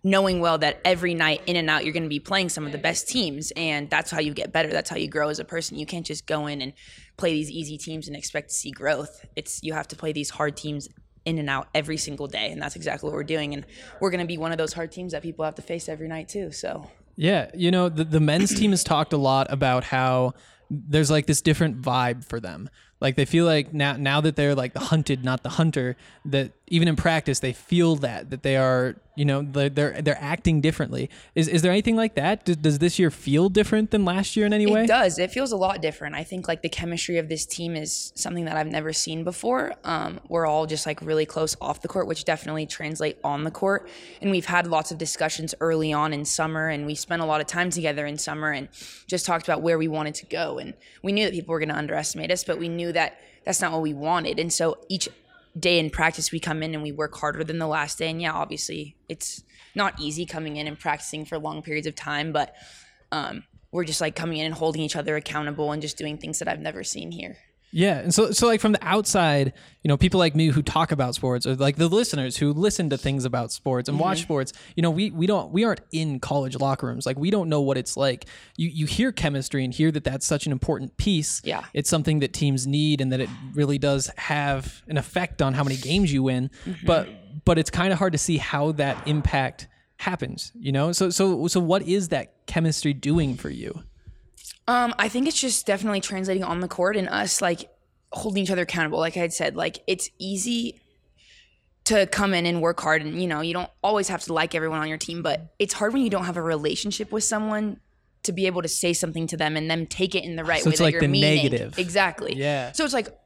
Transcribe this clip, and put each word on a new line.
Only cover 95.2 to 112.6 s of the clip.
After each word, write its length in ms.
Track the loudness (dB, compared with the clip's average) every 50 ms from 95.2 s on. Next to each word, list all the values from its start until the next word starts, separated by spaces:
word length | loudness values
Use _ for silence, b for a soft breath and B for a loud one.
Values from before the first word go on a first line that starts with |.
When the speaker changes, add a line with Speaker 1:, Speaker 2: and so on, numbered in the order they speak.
| 0
Speaker 1:
it's 120 | 2 0 0
just 240 | 0 0 0 0 2
definitely 340 | 0 0 0 0 0 0 -2
translating 420 | -2 -4 -4 -4 -2 0 0 0 0
on 180 | -2 -2 -2
the 80 | -4 -4
court 260 | 0 2 2 2 2
and 140 | 0 -2 0
us, 320 | 0 -2 0 0 0 0
like, 280 | 2 0 0 -2 -6 -18 _ _ _ _ _ _ _ _ -12
holding 300 | -6 -4 -2 0 0 0
each 60 | 2
other 100 | 0 0
accountable. 360 | 0 -2 0 -2 0 0 0
Like 200 | 0 0 0 0
I 20 | -2
had 140 | -2 -2 -2
said, 240 | -2 -2 -2 -2
like, 260 | -2 -4 -4 -4 -6 _
it's 220 | -4 -2 -2 -4 -10 _ _
easy 600 | -8 -6 -4 -4 -2 -2 -2 -2 -2 -6 -8 _ _ _ _ _ _ _ _ b b b b b b b b b b b _ _ _
to 200 | 4 4 4 4
come 260 | 4 2 0 2 2 2
in 120 | 2 2
and 160 | 2 2 2
work 180 | 2 2 0 2
hard, 220 | 2 2 2 2
and, 200 | 2 -2 -2 -2
you 60 | -2
know, 140 | -2 -2 -2
you 120 | -2 -2 -2
don't 160 | -4 -4 -6 _ _ 0
always 240 | 2 2 2 2
have 160 | 0 -2 -4 -4
to 100 | -2 0
like 220 | 0 0 0 0
everyone 240 | -2 -2 -2 -2 -2
on 80 | -2
your 100 | -4 -4
team, 240 | -6 -6 -8 -6 -2
but 320 | -2 -2 -2 -2 -4 -14 _ _
it's 140 | 0 0 0
hard 180 | 0 0 2 2
when 80 | 2
you 80 | 2 2
don't 140 | 2 0 -2
have 120 | -2 -4
a 40 | -2
relationship 720 | 0 0 0 0 0 -2 -2 -2 -4 -4 -4 -6 -6 -4
with 120 | -2 -2 0
someone 540 | 0 0 0 -2 -2 -2 -2 -2 -4 -6 -8 _ _ _ _ _ _ _ _ -4
to 80 | -4
be 140 | 0 2 0
able 140 | 0 0 -2
to 80 | -4 -2
say 240 | -4 0 2 2 2
something 340 | 2 -2 -2 -2 -4 -4
to 80 | -4 -2
them 220 | -2 -2 0 0
and 120 | -2 0 0
them 160 | -2 -2 -2
take 300 | -6 -2 -2 -2 0 0
it 80 | -4 -4
in 140 | -4 -8
the 80 | -6 0
right 160 | 0 0 4 4
Speaker 2:
So 60 | 2
Speaker 1:
way 20 |
Speaker 2:
it's 80 | 4 6
Speaker 1:
that 60 | 4
Speaker 2:
like 60 | 4 4
Speaker 1:
you're 80 | 4
Speaker 2:
the 80 | 2 4
Speaker 1:
meaning. 340 | 4 4 4 4 4 4 4
Speaker 2:
negative. 340 | 2 0 0 -2 -4 -4
Speaker 1:
Exactly. 580 | -4 -4 0 2 2 2 2 0 -4 -6 -6 -4
Speaker 2:
Yeah. 340 | -2 -2 -2 0 -2